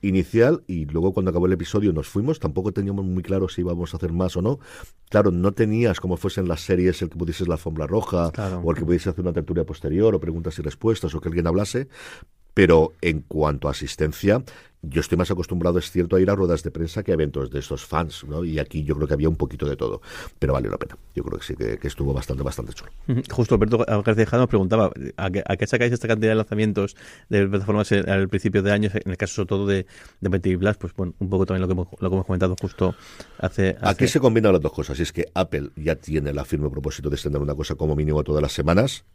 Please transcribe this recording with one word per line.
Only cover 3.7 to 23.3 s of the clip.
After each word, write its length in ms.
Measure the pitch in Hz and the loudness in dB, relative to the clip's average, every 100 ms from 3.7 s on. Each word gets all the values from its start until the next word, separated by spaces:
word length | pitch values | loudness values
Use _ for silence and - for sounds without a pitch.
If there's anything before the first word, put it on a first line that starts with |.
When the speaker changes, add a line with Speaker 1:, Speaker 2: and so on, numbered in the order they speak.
| 87 85 | -2 -6
Speaker 1:
a 20 | 82 | -4
hacer 160 | 87 | -4
más 240 | 82 92 90 | 0 0 0
o 60 | |
no. 180 | 95 139 - - - - - | -2 -2 -6 -20 -20 -20 0
Claro, 240 | 107 104 | 4 4
no 180 | 87 92 | 4 0
tenías 480 | 98 110 110 117 90 | 2 2 4 2 0
como 180 | 92 87 | -2 -2
fuesen 300 | 98 95 92 | -2 -2 -2
las 140 | 80 | -4
series 420 | - 92 90 90 | 0 2 2 2
el 80 | 87 | -4
que 80 | 85 | -4
pudieses 300 | 85 82 87 | -4 -2 -2
la 60 | |
alfombra 340 | 80 - 80 76 | -2 -4 -6 -2
roja 420 | 98 107 92 85 | -2 0 0 0
Speaker 2:
Claro. 300 | 80 101 90 | -2 -6 -2
Speaker 1:
o 100 | 82 | -2
el 80 | 76 | -2
que 60 | |
pudiese 260 | 80 87 98 | 2 2 0
hacer 120 | 87 | -4
una 100 | 90 | -2
tertulia 320 | 85 76 85 | -2 -2 -2
posterior 500 | 80 80 76 80 110 | -2 -4 -2 2 4
o 60 | 98 | 2
preguntas 360 | 82 82 82 80 | -2 -6 -6 -6
y 20 | |
respuestas 500 | 76 - 110 113 82 80 | -8 -2 0 0 -2 -4
o 40 | |
que 80 | 87 | -4
alguien 200 | 85 85 | -2 0
hablase, 400 | 87 104 120 135 - - - - _ _ | 0 0 -4 -6 -12 -20 -20 -20 _ _
pero 380 | - 92 82 80 - | 4 8 8 6 0
en 240 | 87 78 - | -2 -2 -4
cuanto 400 | 80 76 71 73 | 0 0 0 -2
a 60 | |
asistencia, 720 | 69 73 - 78 - 98 113 131 - - _ | -4 -8 -2 -2 0 2 2 0 -18 -20 _
yo 160 | 78 73 | -4 -4
estoy 160 | 78 87 | 0 0
más 140 | 90 | 0
acostumbrado, 480 | 90 87 90 87 87 | -2 -2 0 2 0
es 140 | - | 0
cierto, 240 | 90 87 92 | -2 2 4
a 40 | |
ir 80 | 92 | 4
a 60 | |
ruedas 300 | 101 90 82 | 4 2 0
de 80 | 80 | -2
prensa 320 | 78 82 110 | -6 -6 -4
que 80 | 101 | -2
a 20 | |
eventos 360 | 85 76 69 65 | 2 2 0 -6
de 80 | 69 | -6
estos 260 | 67 69 - | -6 -10 -4
fans, 380 | 78 82 - 69 | -2 -2 -6 -10
¿no? 160 | 76 | -6
Y 140 | 87 78 | -4 -4
aquí 240 | 71 82 | -4 -4
yo 140 | 73 73 | -2 -2
creo 100 | 73 | 0
que 80 | |
había 140 | 71 78 | 2 2
un 80 | 80 | 0
poquito 280 | 76 - | -2 -2
de 120 | 71 69 | -4 -2
todo, 260 | 58 50 - - - - | -4 -6 -12 -16 -16 -4
pero 140 | 135 | 0
valió 160 | 131 53 | 0 0
la 60 | 50 | -4
pena. 220 | - - - | -8 -12 -12
Yo 80 | - | -8
creo 160 | - - | -6 -8
que 80 | - | -8
sí, 80 | |
que, 240 | - 55 55 | -6 -4 -4
que 80 | - | -6
estuvo 260 | - 69 | -4 -2
bastante, 300 | 67 67 65 | -2 -2 -4
bastante 300 | 67 - 58 | -4 -6 -10
chulo. 180 | - - - - | -12 -16 -14 -4
Speaker 2:
Ujú. 140 | 127 - | -4 -2